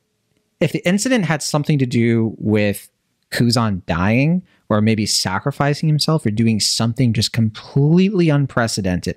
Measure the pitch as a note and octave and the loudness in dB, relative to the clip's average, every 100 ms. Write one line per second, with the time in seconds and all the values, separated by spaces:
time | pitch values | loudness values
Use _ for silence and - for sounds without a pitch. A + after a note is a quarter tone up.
0 | _ _ _ _ _ - C4 - F3 G3+ | _ _ _ _ _ -4 -4 -2 -2 -2
1 | B3+ B3 E3 D3+ - D3+ D3 D3+ B2+ B2+ | 0 -2 0 -4 -2 -4 0 0 0 0
2 | A#2 A#2 A2+ - G#2+ G#2+ G#2 G2 - _ | 2 2 0 -4 0 2 0 -2 -10 _
3 | _ _ - - A#2+ A#2+ A2+ F#2+ - G#2+ | _ _ -10 -2 0 2 0 -2 -4 -2
4 | F#2+ A#2 D3 F3+ - _ - G#2+ G#2+ A2 | 0 2 2 0 -4 _ -2 0 2 0
5 | G2+ - - F#2+ C#3+ - C#3+ C#3+ D#3+ D3+ | 0 -2 -2 -4 -4 -2 -2 0 0 0
6 | - D#3 A2+ G#2 A2+ G#2+ - - A2+ A2+ | 0 0 0 0 0 2 -2 -2 -2 0
7 | B2 A2 - - A2 - - C#3+ D3 F3 | 0 0 -2 0 -2 -2 -4 0 4 4
8 | F#3+ G#3 E3 C#3+ C3+ - A2+ - F#2+ F2 | 4 2 2 2 0 -2 -2 -2 -2 -2
9 | - | -4